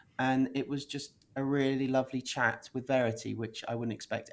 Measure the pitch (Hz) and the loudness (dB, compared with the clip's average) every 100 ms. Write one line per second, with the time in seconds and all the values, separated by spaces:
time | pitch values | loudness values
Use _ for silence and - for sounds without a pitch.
0 | - - 131 131 131 139 - 139 - 143 | -14 -2 2 4 4 2 -2 -4 -6 -8
1 | - _ _ - 135 139 135 135 135 131 | -10 _ _ -4 0 2 4 2 2 2
2 | 131 131 - 139 117 - - 131 123 131 | 2 -2 -4 2 2 2 -6 -6 0 2
3 | 120 110 113 107 113 - - 120 117 104 | 2 0 -4 -4 -4 -6 -6 -4 -4 -6
4 | - 110 - | -4 -6 -6